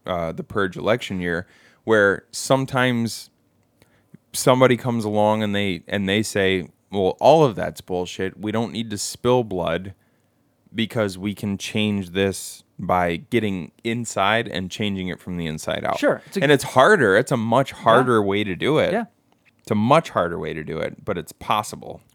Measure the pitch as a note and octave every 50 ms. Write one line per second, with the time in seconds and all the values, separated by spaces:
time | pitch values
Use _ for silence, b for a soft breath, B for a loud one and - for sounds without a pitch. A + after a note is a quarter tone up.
0 | - - F#2 F2 E2+ E2 E2 - F3 - - A2 G2 F#2 E2+ - - G2 A2+ B2
1 | - - G2+ F#2 F2+ F2 E2+ E2+ F2+ b b b b b b b _ - A2+ G#2+
2 | G2+ G2 F#2+ - - _ - - - - C#3 C3+ C3 A2+ C3+ B2+ B2+ B2+ B2 A#2
3 | A#2 A2 - - - - _ _ _ _ _ _ _ _ _ _ b b b b
4 | b _ - - _ _ - - - C#3 B2+ B2+ C3 A#2+ B2+ A#2+ - B2+ A#2 A#2
5 | G#2+ G#2+ G#2 G#2 G#2 G#2+ G#2+ G#2+ G#2+ G#2 G2+ G2+ G2+ G2 F2+ E2+ - - - G#2
6 | G2 F#2+ G2 G#2+ G#2+ - - G#2 F#2+ F#2 F#2+ F#2 D#2+ C2 _ _ _ _ F#2+ G2+
7 | F#2+ F#2 - - - B2 D3+ E3 D#3 C3 G2+ - E2+ E2+ E2 - - - F#2 F2+
8 | F2+ F2 - - F#2+ F#2+ - - F#2+ G#2+ G#2 A2+ A#2 G#2+ - A#2 A#2 A2+ G#2 G2+
9 | - - - - - A#2+ B2 B2+ A#2+ G#2+ F#2+ F2+ E2+ E2 E2 F2 F#2 G2 F#2 _
10 | _ _ _ _ _ _ _ _ _ _ _ _ _ _ - G#2+ A2+ G#2 - B2
11 | G#2+ G2+ F2+ F#2 F#2 G#2 G2 - - G#2 G2 F#2+ - - - A2 G#2+ G#2+ G#2 G2+
12 | F#2+ F2 E2+ F#2+ G2 G2 F#2 - - - - - _ _ _ - - F2 F#2 F2+
13 | F2+ F2 F2 E2 - - - A#2 A2 G#2 F#2+ F2+ D#2 - _ _ - A#2 A#2 A#2+
14 | A#2 - - G#2 F#2+ G2+ A2 A2+ A2+ G#2+ - E2 F#2+ F2+ - - G#2+ G#2 G2 F#2+
15 | F#2 F#2 E2+ - - F#2 F2+ F2 E2+ D#2+ D#2 D#2+ - - D2+ - D#2 - - -
16 | - C#4+ C#3+ A#2 - - - G3+ D#3+ C#3+ D3 C#3 - - - C3 C3+ F3 G#3+ F#3+
17 | B2+ G2+ F#2+ G#2+ C#3 - D3 A#2+ A2 A#2 A#2 C3 C3+ - - - - A2+ A2+ B2
18 | C3 B2+ A#2+ A2 G#2 G2 G2 G2+ G#2 G2 F2+ G#2 D#3+ A#2 D3+ D3 G#2 E2 B2 A3+
19 | A3+ - _ _ _ _ _ _ _ _ _ _ _ - A2+ G#2 G#2+ A#2+ C#3+ E3
20 | D#3+ - - A2 F2 E2+ E2+ E2+ D#2+ D#2 D#2+ D#2+ D#2 D#2 D#2 D#2+ - - - -
21 | - - G2 F2 D2+ - - - - - A#2 G#2+ G#2+ - - D#2+ - - - -
22 | _ _